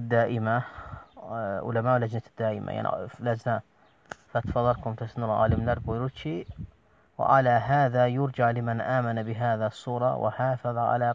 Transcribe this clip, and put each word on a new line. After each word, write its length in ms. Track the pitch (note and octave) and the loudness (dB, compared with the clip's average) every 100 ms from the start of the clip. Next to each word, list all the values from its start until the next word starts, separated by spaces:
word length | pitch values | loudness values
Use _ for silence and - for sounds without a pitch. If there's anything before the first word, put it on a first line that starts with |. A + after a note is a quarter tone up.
| A#2 | 2
Daimə, 540 | A#2 A2+ A#2 A2 A#2+ - - - - - - | 2 4 2 2 0 -2 -10 -14 -16 -18 -18
ə, 220 | - A2+ G2+ F#3+ | -10 -6 -4 -4
Uləma 320 | A#2 A2+ A#2+ B2+ | -2 0 2 2
Ləcnətü 380 | A#2 A2+ - - | 2 -4 -8 -4
Daimə, 400 | A2 G#2 F#2+ G#2+ | -2 -2 -4 -4
yəni 140 | G#2+ - F2+ - A#2 | -2 -4 -6 -6 -4
ləcnə, 300 | A2+ B2 G#2 - _ _ _ - - _ | -2 -2 -4 -4 _ _ _ -20 -20 _
Fətvalar 500 | A#2+ - B2 B2 A#2+ | -4 -2 0 2 0
Komitəsində 480 | A#2 A2 A2+ - A2+ | -2 -6 -8 -4 -2
olan 140 | G#2+ | 2
alimlər 380 | A2 A2+ A#2 A#2 | 4 2 0 -2
buyurur 300 | A#2 A2+ C3 | -2 -4 -4
ki, 200 | - D#3 F3 - - - _ _ _ _ - | -6 -8 -8 -8 -12 -14 _ _ _ _ -2
"Və 100 | - | 4
alə 220 | C3+ B2+ A#2 | 6 6 4
həzə 460 | A2 C#3+ C3 B2 B2 | 4 2 4 4 2
yurca 440 | B2+ C#3 B2+ A#2 | 2 -2 2 2
limən 300 | A#2+ A#2 A#2 | 2 -2 -2
əmənə 400 | A2 C3 A#2+ A2+ A2 | 0 0 0 -2 -4
bihəzə 440 | A2 A#2+ A2 G#2+ | -2 0 0 -2
sura 380 | - - A#2+ B2+ B2+ | -4 -6 0 0 0
və 160 | A2 | -2
hafəzə 520 | - B2+ B2+ B2+ A#2 A2+ | 0 -2 -2 -4 -2 0
alə 240 | A#2+ A#2+ | 2 0